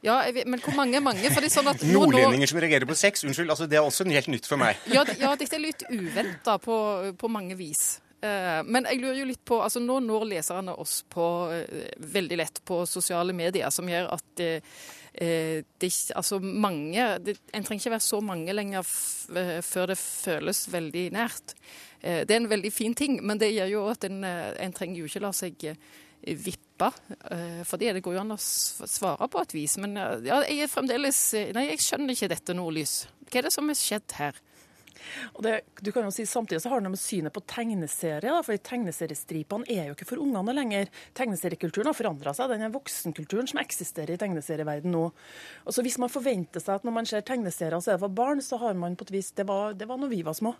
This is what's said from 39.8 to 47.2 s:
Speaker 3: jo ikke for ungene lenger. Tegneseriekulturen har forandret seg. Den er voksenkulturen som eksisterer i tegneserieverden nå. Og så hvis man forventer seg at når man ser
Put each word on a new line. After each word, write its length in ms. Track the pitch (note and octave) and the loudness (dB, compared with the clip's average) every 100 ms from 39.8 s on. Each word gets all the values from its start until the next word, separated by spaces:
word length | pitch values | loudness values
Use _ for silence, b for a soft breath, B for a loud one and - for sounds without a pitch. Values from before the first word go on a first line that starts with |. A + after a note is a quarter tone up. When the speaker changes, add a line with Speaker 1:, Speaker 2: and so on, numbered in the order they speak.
| D3 | -4
Speaker 3:
jo 60 | |
ikke 140 | C#3+ - | -8 -8
for 100 | B3+ | -2
ungene 320 | C#4+ A3+ G3 | 0 0 0
lenger. 380 | C4+ B3+ G3+ G3 B B - | 0 0 0 -2 B B -4
Tegneseriekulturen 680 | B3 F#3 F3+ D#3+ F3 F3 B3+ | -2 0 -2 -2 -2 0 0
har 80 | D4+ | 0
forandret 400 | A3+ D3+ C#3+ - | -2 -2 -4 -2
seg. 140 | C4 | 0
Den 160 | A3+ A3 | 0 -2
er 80 | |
voksenkulturen 760 | B3 - - F3 D#3 D3+ G3+ C4 | -6 -8 -8 -6 -6 -4 -2 -2
som 120 | - | -2
eksisterer 540 | - - F3+ - D3+ F3 | -4 -6 -8 -8 -6 -4
i 40 | |
tegneserieverden 680 | G#3 E3+ D3 D#3 D3+ D3 E3 | -2 -4 -4 -4 -2 -2 0
nå. 120 | E3+ E3 - B B B B | 2 0 -2 B B B B
Og 80 | - | -4
så 120 | - B3 | -2 0
hvis 100 | A#3+ | 0
man 80 | B3 | -2
forventer 480 | C#4 B3+ A3 E3 E3+ | 0 0 0 -2 -6
seg 200 | D#3 G3 | -2 -2
at 40 | |
når 120 | A#3+ A3+ | 0 -2
man 80 | A3+ | -2
ser 140 | G#3+ | -2